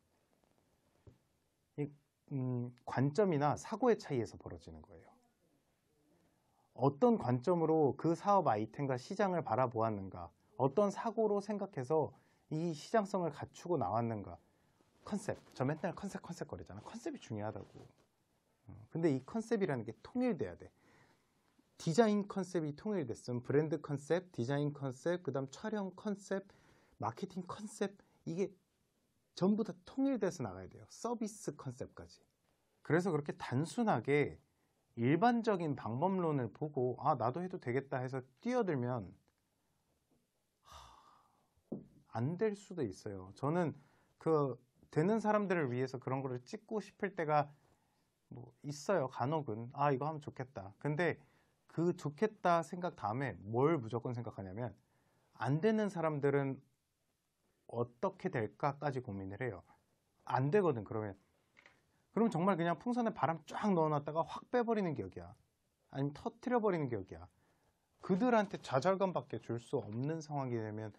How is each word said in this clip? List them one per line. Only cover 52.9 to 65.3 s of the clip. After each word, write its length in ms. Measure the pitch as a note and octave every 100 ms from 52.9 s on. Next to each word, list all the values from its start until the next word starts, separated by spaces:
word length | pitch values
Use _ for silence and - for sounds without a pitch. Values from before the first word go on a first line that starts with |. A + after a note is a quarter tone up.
| -
다음에 380 | G#2 A#2+ C3+ F2+
뭘 360 | G2 A2+ D3 E3
무조건 340 | A2 A#2 C3
생각하냐면 640 | A#2+ A2+ - F#2+ G2+ A#2+ - _ _ _ _ _
안 260 | - A#2 D3+
되는 280 | G#3+ G#3+ G#3
사람들은 720 | F3 D#3+ D3 C#3+ C#3 C3+ C3+ - _ _ _ _ _ _ _ _ _ -
어떻게 640 | A#2 A#2 - F#3+ F#3 F#3
될까까지 680 | C3+ G#2+ - C#3+ D3 D3+ B2+
고민을 400 | A#2+ G2 F#2+ G2+
해요. 220 | B2+ F2 - _ _ _ _ _ -
안 260 | B2+ C#3
되거든, 320 | G#3 F3 A#2+
그러면. 340 | G2 A2 G#2+ F#2+ _ _ _ _ - _ _ _ _
그럼 180 | G3 A3+
정말 280 | D#3+ F#3+ E3+
그냥 200 | E3+ E3
풍선에 360 | A#3+ A#3+ A3+
바람 300 | A3 D#3 E3 -
쫙 260 | - G#3+
넣어놨다가 500 | F3 D#3 D3 D3 D#3
확 280 | D#3+ - -
빼버리는 420 | B3 A3+ G#3+ F3
격이야. 420 | A#2+ F#2+ - F2